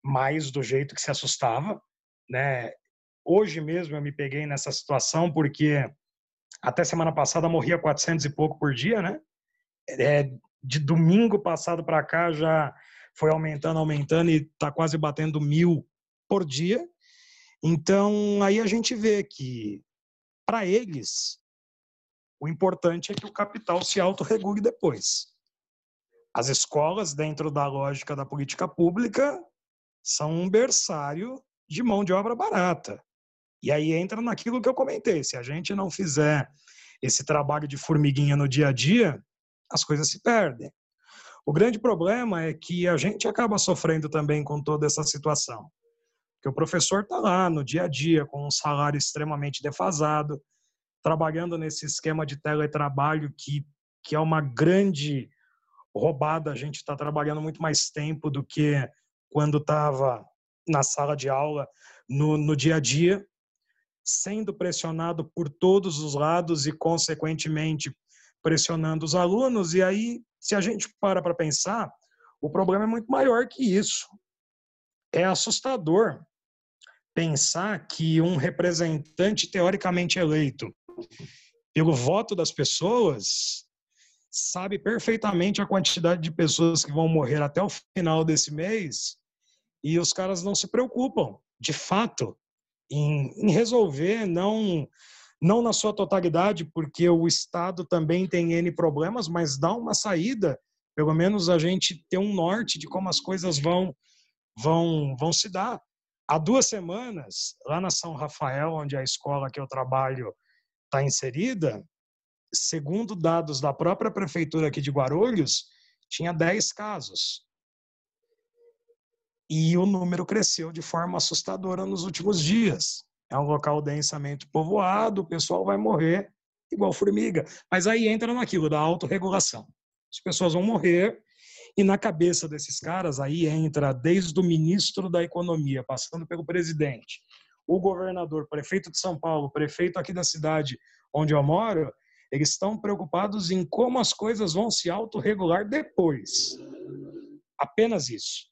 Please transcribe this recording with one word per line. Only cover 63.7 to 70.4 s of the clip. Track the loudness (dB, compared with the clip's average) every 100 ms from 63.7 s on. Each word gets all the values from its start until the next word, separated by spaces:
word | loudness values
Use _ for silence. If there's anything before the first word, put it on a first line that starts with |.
| _ _ _
sendo | -4 -4 -2 -4 -6
pressionado | -4 -4 -2 -4 -4 -4 -4 -6 -6
por | -6
todos | 2 6 6 4 -4
os | -4 0
lados | 2 2 2 0 0
e, |
consequentemente, | -2 0 0 0 -2 -4 -4 -4 -2 -2 -2 -6 -10 _ _ _ _
pressionando | 0 2 0 0 0 -2 0
os | 2
alunos. | 4 4 2 2 2
E | 2
aí, | 4 2 -2 -6 -12
se | _